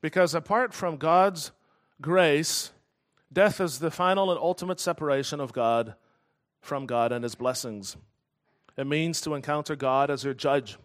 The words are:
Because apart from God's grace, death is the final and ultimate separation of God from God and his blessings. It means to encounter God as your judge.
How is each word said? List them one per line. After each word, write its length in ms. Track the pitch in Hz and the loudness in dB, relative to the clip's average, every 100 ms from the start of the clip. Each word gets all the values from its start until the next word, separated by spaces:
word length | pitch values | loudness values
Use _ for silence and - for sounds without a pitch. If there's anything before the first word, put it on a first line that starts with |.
Because 340 | 156 - 175 160 | -2 2 2 2
apart 380 | - 214 247 | 0 0 0
from 240 | - 180 156 | -2 -6 -2
God's 560 | 151 170 196 175 147 _ _ _ _ _ | 2 6 4 2 -12 _ _ _ _ _
grace, 680 | 151 185 170 147 165 - - _ _ _ _ _ _ | 0 4 6 4 2 -4 -6 _ _ _ _ _ _
death 300 | 151 202 - | 4 4 4
is 180 | 180 131 | -4 -2
the 120 | 160 | -6
final 380 | - 180 190 196 | 0 2 2 2
and 60 | 170 | 0
ultimate 440 | 160 180 180 180 | 0 -2 -4 -4
separation 580 | - 165 156 139 135 147 | -4 -4 0 0 -2 -6
of 140 | 135 | -8
God 420 | 127 113 117 113 - _ _ _ _ _ _ | 0 2 2 0 -6 _ _ _ _ _ _
from 260 | - 139 135 | -8 -8 -4
God 280 | 120 117 | 0 0
and 100 | 120 | 0
his 120 | 120 - | -6 -4
blessings. 600 | 127 123 123 107 98 - _ _ _ _ _ _ _ - | -4 -4 -6 -10 -12 -16 _ _ _ _ _ _ _ -10
It 100 | 139 | -4
means 360 | 151 165 160 | -2 -2 -4
to 120 | - | -4
encounter 440 | 147 127 147 147 147 | -6 -2 -4 -2 -4
God 340 | 135 131 143 | 0 2 2
as 140 | 143 131 | 0 -4
your 80 | |
judge. 440 | 131 147 139 123 - | -2 2 0 0 -16